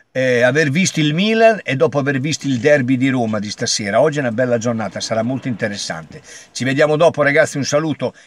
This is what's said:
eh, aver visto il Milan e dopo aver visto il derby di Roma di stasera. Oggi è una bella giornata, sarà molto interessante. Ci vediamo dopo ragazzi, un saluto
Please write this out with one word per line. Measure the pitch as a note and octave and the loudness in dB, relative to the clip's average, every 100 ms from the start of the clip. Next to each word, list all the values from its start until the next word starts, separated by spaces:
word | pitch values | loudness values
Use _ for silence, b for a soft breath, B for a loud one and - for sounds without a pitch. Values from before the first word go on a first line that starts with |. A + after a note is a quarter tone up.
| b | b
eh, | C3 B2+ A#2+ | -2 0 2
aver | B2 D3 D3+ | 2 2 2
visto | D3+ F#3 D#3+ | 0 0 0
il | D3+ | 0
Milan | D#3+ G#3+ A3 A3+ G3+ | 0 0 4 4 4
e | - C3 | -2 0
dopo | B2 C#3+ | 0 0
aver | C3+ C3 | -2 -2
visto | D#3 - C#3 | -2 -4 -2
il | B2 | 0
derby | D3 D3 B2 B2+ | 2 2 2 0
di | C3+ | 0
Roma | C3 A2+ G#2+ | 0 -2 -4
di | G#2 | -6
stasera. | - A#2 - G2+ A2 | -6 -4 -4 -2 0
Oggi | D#3 D3 | 0 0
è | |
una | B2 | -4
bella | A2+ B2+ A#2 | -2 0 0
giornata, | A#2+ A2+ G#2 G#2+ | -2 -4 -6 -8
sarà | - A2+ | -6 -4
molto | A#2 C3 C3+ | -2 -4 -6
interessante. | G2+ A2 G2+ - E2+ D#2 - B B B | -6 -6 -6 -8 -10 -14 -20 B B B
Ci | - | -6
vediamo | B2+ C3+ D3+ D3+ | -2 2 2 6
dopo | E3 - | 4 4
ragazzi, | C#3 D3+ D3 D3 | 2 2 2 0
un | |
saluto | B2 D3 D#3+ - A#2 - | -2 0 0 -4 -6 -8